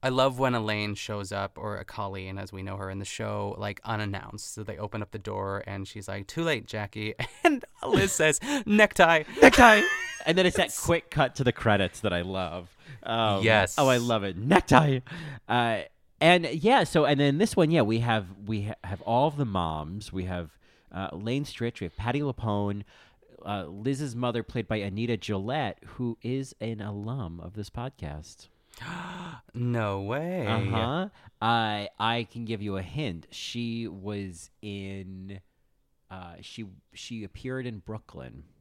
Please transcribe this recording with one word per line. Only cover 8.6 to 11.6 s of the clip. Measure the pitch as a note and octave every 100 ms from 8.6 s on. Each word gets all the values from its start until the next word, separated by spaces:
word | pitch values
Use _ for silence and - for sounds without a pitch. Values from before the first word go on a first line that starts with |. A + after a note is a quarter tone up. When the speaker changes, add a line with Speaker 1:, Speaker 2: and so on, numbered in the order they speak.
Speaker 1:
"Necktie." | G#3 G#3 G#3 - E3+ E3 D3+ -
Speaker 2:
Necktie. | C4+ - A#3+ G#3+ A4 - - - -
And | F3
then | F3+
it's | E3+
that | F3
Speaker 1:
It's | -
Speaker 2:
quick | - E3+ -
cut | D3+ C3 -
to |
the | B2
credits | -